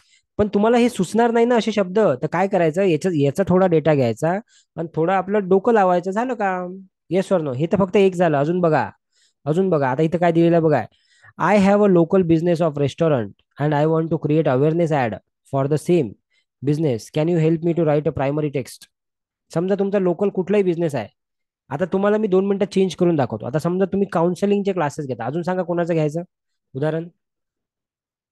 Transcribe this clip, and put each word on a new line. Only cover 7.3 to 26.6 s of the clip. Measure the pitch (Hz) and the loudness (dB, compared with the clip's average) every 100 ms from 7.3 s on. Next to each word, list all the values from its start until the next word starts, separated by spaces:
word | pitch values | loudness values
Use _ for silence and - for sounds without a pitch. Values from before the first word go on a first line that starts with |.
or | 190 | 0
नो? | 151 | -2
हे | 123 160 | -4 -2
तर | 208 | 0
फक्त | 190 214 | 0 2
एक | 190 | 2
झालं. | 175 175 147 | 2 2 2
अजून | 147 180 | 0 0
बघा, | 170 151 101 - _ _ _ _ | 2 0 -2 -8 _ _ _ _
अजून | 143 160 190 | -4 -2 0
बघा, | 160 135 | 0 0
आता | 135 | 0
इथं | 160 165 | 0 0
काय | 170 | 2
दिलेलं | 165 170 170 | 4 4 4
आहे | |
बघा, | 160 139 101 _ _ _ - - | 2 0 -2 _ _ _ -20 -4
"I | 160 208 | 0 4
have | 190 202 208 | 4 4 4
a | |
local | 175 165 196 | 4 4 2
business | 170 165 175 160 | 2 2 2 0
of | 165 | 0
restaurant | 143 139 - 165 135 104 - _ - | 0 -2 0 0 0 -2 -10 _ -6
and | 147 | -2
I | 147 | 0
want | 156 160 165 | 2 0 -2
to | 156 156 | -4 0
create | 151 156 127 | 0 2 2
awareness | 151 165 165 | 2 2 0
ad | 151 120 104 - _ _ | 0 -2 -6 -14 _ _
for | 139 135 | -4 -2
the | 151 - | -2 0
same | 175 113 - _ _ _ _ | 0 0 -8 _ _ _ _
business. | 131 151 160 113 - 151 | -4 0 0 -2 -4 -4
Can | 160 | 0
you | 175 | 0
help | 156 165 | 0 0
me | 170 165 | 0 0
to | |
write | 156 147 156 | 0 0 0
a | |
primary | - 139 151 151 | -2 -4 -2 -4
text?" | 139 - - - _ _ _ _ _ _ | -6 -8 -14 -20 _ _ _ _ _ _
समजा | 160 185 | -6 -2
तुमचा | 196 196 202 | -2 -2 0
लोकल | 180 170 202 | 0 0 -2
कुठलाही | 190 175 208 | -2 0 0
बिझनेस | 185 165 170 | 0 0 -2
आहे, | 135 104 _ _ _ _ _ _ | -4 -8 _ _ _ _ _ _
आता | 139 | -6
तुम्हाला | 175 196 202 214 | -2 0 0 0
मी | 214 | 2
दोन | 185 196 | 0 0
मिनिटात | 196 196 | -2 -2
चेंज | 190 190 | 0 -2
करून | - 175 160 | 0 0 2
दाखवतो. | 123 110 117 | 0 -4 -6
आता | 147 | -4
समजा | 170 185 | -2 -2
तुम्ही | 190 196 202 | -2 -2 -2
काउन्सिलिंगचे | 175 170 180 202 202 196 | 0 0 0 0 0 0
क्लासेस | 185 147 - 139 | -2 -2 -4 -8
घेता, | 113 | -8
अजून | 117 160 | -6 -6
सांगा | 170 185 | -4 -4
कोणाचं | 175 170 170 | -2 -2 0
घ्यायचं | 165 151 156 180 _ _ _ | 0 0 -4 -8 _ _ _